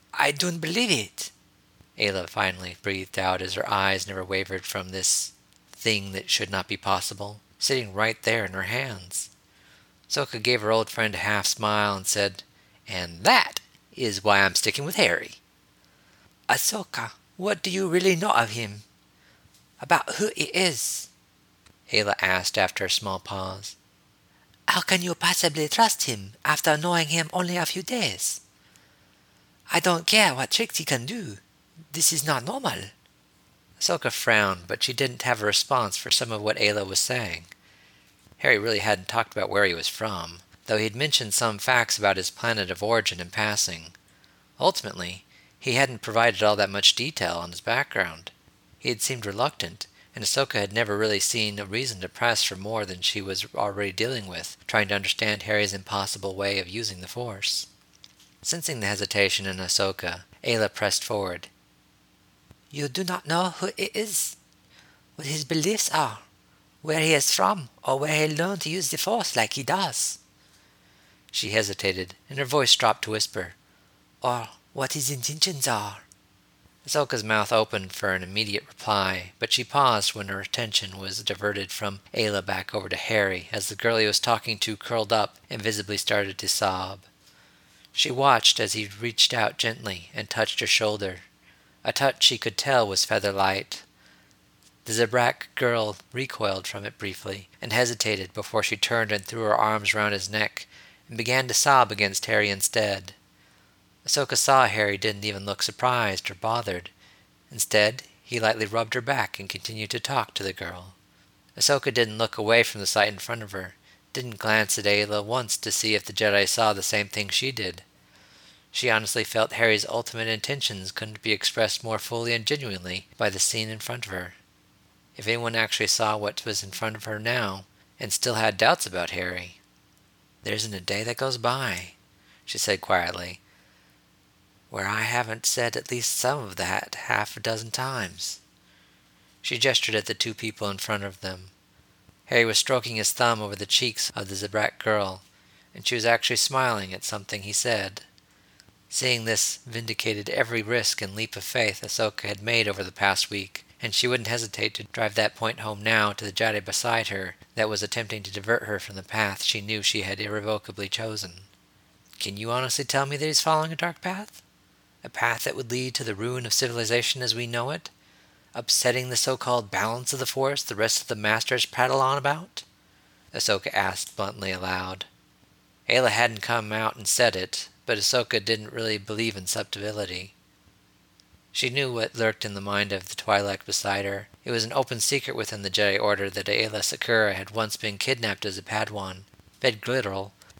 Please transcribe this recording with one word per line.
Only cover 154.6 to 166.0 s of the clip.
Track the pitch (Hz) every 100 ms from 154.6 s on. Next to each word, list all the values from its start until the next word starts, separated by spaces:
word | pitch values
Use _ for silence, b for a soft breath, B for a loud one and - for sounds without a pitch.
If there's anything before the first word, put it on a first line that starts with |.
| 110 -
to |
drive | 107 - 107 104
that | 107 -
point | 113 110
home | 110 101
now | 107 113 104
to | 101 104
the |
Jedi | 92 113 107
beside | 98 - 120 113 107
her | 98 92 - - -
that | 110
was | 104
attempting | 101 117 110 110
to | 98
divert | 98 98 117
her | 107 101
from | - 95
the |
path | 95 110 104 98
she | - 110
knew | 101 107
she | 98 107
had | 98 98
irrevocably | 104 107 104 107 - 95 98
chosen. | - 113 104 92 87 - _ _ _ _ _ _ -
"Can | - 101
you | 113
honestly | 123 127 -
tell | 131 135 139
me | 143
that | 156
he's | 151
following | 160 156 160
a | 160
dark | 175 165
path? | 185 190 208 - - _ _ _ _ _ 113
A |
path | - 117 117 -
that | -
would | 120
lead | 123 127
to | 123